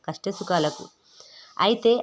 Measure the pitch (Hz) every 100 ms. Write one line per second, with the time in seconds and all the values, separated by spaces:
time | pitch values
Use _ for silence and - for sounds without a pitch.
0 | - 156 - 196 - 175 151 - - _
1 | _ - - - - - 196 233 226 240